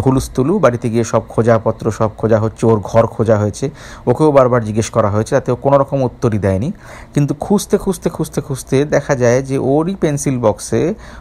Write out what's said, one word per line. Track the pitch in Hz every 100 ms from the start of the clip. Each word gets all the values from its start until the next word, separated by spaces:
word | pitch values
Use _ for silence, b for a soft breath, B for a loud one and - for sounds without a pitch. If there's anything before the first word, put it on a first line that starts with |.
| 120
হুলুস্থুলু, | 131 - - 131 202
বাড়িতে | 131 120 123
গিয়ে | 113
সব | 113 113 110
খোঁজাপত্র | - 113 113 113 - 117
সব | 104 110 -
খোঁজা | 110 110
হচ্ছে, | 110 - 117
ওর | 110
ঘর | 95 113 113
খোঁজা | - 110 107
হয়েছে, | 104 101 135 B B B -
ওকেও | 120 156
বারবার | 139 123 123
জিজ্ঞেস | 107 107 107
করা | 113 104
হয়েছে, | 104 110 139
তাতে | 131
ও | 123
কোনো | 139 139
রকম | 135 139
উত্তরই | 127 - 123 110
দেয়নি। | 98 95 131 - B B B
কিন্তু | - 143
খুঁজতে, | 143 - 202 - 208
খুঁজতে, | - 185 175
খুঁজতে, | - 160 -
খুঁজতে | - 131 - 135 147
দেখা | 147 - 139
যায় | 120 123
যে | 135 135
ওরই | 120 143 160 196
পেন্সিল | 165 143 147 127
বক্সে, | 117 101 - 113 147 214 B B